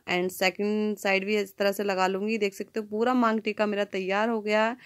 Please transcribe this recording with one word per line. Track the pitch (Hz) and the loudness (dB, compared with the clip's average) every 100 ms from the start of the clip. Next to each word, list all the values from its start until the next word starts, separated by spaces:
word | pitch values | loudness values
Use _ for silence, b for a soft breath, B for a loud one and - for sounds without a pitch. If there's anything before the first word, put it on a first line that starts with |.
And | - 180 185 | -2 0 0
सेकंड | - 190 180 208 214 214 202 | 0 0 0 -2 0 -2 -2
साइड | 202 190 | 0 0
भी | 196 214 | 0 -2
इस | 196 - | -2 0
तरह | 202 | 0
से | 202 | 0
लगा | 202 185 185 | -2 0 0
लूँगी, | 190 214 226 | 0 -2 0
देख | 202 | -2
सकते | - 208 220 | -4 -8 -8
हो | 208 | -4
पूरा | 214 240 | -2 2
मांग | 254 226 220 | 4 2 2
टीका | 214 208 208 | -2 -2 -2
मेरा | 202 | -2
तैयार | 208 196 185 196 226 | -2 -4 -2 0 0
हो | 220 | 0
गया। | 208 214 220 247 | 0 2 2 -2